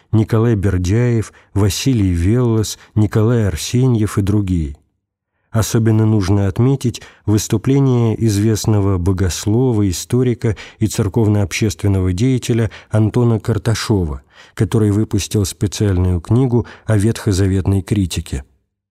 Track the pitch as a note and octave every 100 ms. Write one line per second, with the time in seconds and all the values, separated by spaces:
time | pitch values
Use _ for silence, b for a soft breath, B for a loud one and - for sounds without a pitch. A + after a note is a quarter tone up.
0 | B A2 A2 A2 A#2 G#2+ F#2+ F#2 F2+ A2
1 | B2 A#2 - b b G2 G#2 - C3+ A#2+
2 | G2 E2+ F#2 A#2+ A#2+ A2 G#2 - B G#2+
3 | G#2 A2+ A2 A#2+ G2+ D#2 - B2 B2+ A2+
4 | G#2 - F#2+ G#2 F#2+ F2 D2 C#2+ _ _
5 | _ _ _ _ _ A2 - A#2+ A2 A2
6 | A2 A2 F2+ G2+ G2 G#2 B2+ C3+ A#2 -
7 | B B B G#2+ - A2 B2+ C#3 C3+ B2
8 | A2+ G#2 A2+ G2+ A2 G#2+ - G#2 G2 F#2
9 | F2 F#2+ F#2 - G#2 A2+ C3 G#2+ G2+ F2
10 | - B2 B2 A2+ A#2 - B B A2 -
11 | G#2 A#2+ G#2+ G#2 G2 - G#2+ - G#2 F#2+
12 | F#2 F2+ B2+ B2+ - A#2 A2 B B A2
13 | A2 B2 A#2+ A2 - G#2+ A#2 G#2+ - G2+
14 | E2 C#2 - B B B G2 A2+ G#2 G2+
15 | A2 G#2 - G#2+ F#2 - G#2 - G2+ F2+
16 | F#2 F2 - A2+ C3 A#2+ - B B G#2+
17 | A2 A2+ A2 F#2+ G2 F#2+ F#2+ G2 - G2+
18 | F2+ E2+ - C#2+ - _ _ _ _